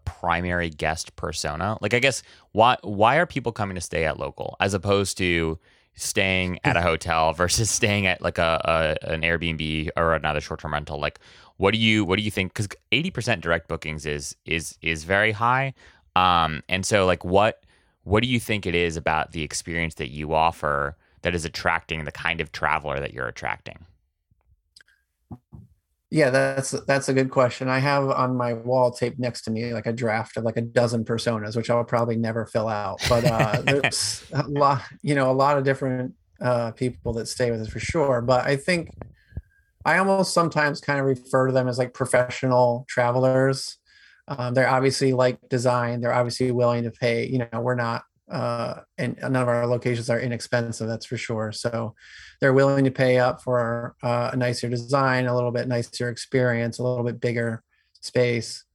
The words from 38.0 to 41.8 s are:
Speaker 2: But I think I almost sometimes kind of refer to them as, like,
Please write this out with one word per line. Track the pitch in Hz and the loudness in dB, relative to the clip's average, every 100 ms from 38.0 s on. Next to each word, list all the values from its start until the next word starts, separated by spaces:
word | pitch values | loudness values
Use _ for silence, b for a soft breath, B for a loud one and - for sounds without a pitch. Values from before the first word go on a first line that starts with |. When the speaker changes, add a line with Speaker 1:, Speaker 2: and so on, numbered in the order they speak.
| 143 123 | 2 2
Speaker 2:
But | 120 127 135 | 2 2 2
I | 139 | 0
think | 160 175 - - - B B B B B B _ - | 0 -2 -4 -12 -18 B B B B B B _ 0
I | 170 | 2
almost | 196 196 185 | 4 2 2
sometimes | - 165 156 151 143 | 2 2 2 2 0
kind | - 143 | -2 0
of | 135 | 0
refer | 131 - 131 131 | 0 0 2 4
to | |
them | 131 127 | 2 2
as, | |
like, | 117 | 0